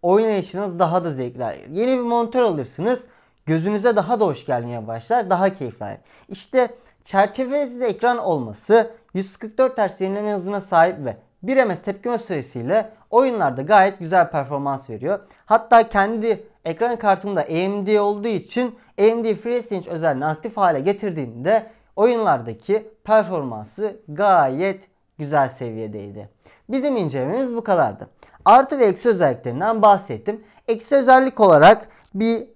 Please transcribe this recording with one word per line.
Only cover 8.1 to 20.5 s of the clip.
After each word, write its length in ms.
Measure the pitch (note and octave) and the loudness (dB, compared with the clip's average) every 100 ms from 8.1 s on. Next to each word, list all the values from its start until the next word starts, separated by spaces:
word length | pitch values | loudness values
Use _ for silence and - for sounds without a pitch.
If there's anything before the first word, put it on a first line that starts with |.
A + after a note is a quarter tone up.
| A#3+ | -2
olması, 720 | - D#3+ A#2 G2+ - A3+ A3+ - _ | -2 -4 -4 -12 2 2 2 -6 _
yüz 220 | F3+ F#3+ - | -10 -10 -12
kırk 220 | A3 A3 | -16 -2
dört 200 | C4 B3+ | -2 0
Hz 220 | G3+ F#3+ | -4 -2
yenileme 320 | F#3+ G3 G#3 | -6 -4 -4
hızına 280 | G#3 F3+ G3+ | -6 -6 -8
sahip 440 | G3 F3 E3+ F3+ | -2 2 2 2
ve 120 | C3 G2+ _ _ | -10 -10 _ _
bir 220 | F#3 C4+ | -4 0
ms 180 | A#3+ E3 | 0 -2
tepkime 360 | - G3 A#3+ A#3 | -8 -8 -6 -6
süresiyle 720 | A#3 E3+ B2 B2+ A#2+ A3 G#3+ - _ | -6 -8 -8 -10 -2 -2 -2 -12 _
oyunlarda 520 | A3+ C4+ A#3 D#3 B2+ | 2 2 0 -2 -4
gayet 360 | C#3 G#3 F#3+ G3 | 2 4 4 0
güzel 320 | E3 F#3 E3+ | -2 0 2
performans 600 | D#3+ B2+ C#3+ C#3+ C3+ - | -2 -4 -6 -6 -8 -10
veriyor. 280 | A2 C3+ G3 - _ _ | -10 -6 -6 -8 _ _
Hatta 420 | A3 A3+ A#3 A3+ | 0 6 4 6
kendi 580 | G#3 G3 A3+ A3+ G3+ - _ | 0 0 -2 -2 -4 -6 _
ekran 320 | D#3+ E3 A#3 A#3 | -10 -4 -4 -2
kartımda 440 | A3 F#3+ G3 F#3+ | 0 0 0 -4
A 280 | - D#3+ F#3 | -2 -2 -2
M 180 | G3+ G3 | -4 0
D 140 | G#3 | 2
olduğu 280 | G3+ G#3 A3 | 2 -2 -4
için 500 | G3+ - - B3 A#3+ _ - | -6 -6 -4 -4 -6 _ 2
A 40 | |
M 220 | G#3 A3+ | 2 2
D 100 | A3+ | -2
FreeSync 560 | G#3 A#3 A#3+ A#3 G3 - | -4 -4 -6 -4 -8 -8
özelliğini 360 | E3 D#3+ C3 D3+ | -4 -2 -2 -4
aktif 300 | D#3 A#3 | -4 -8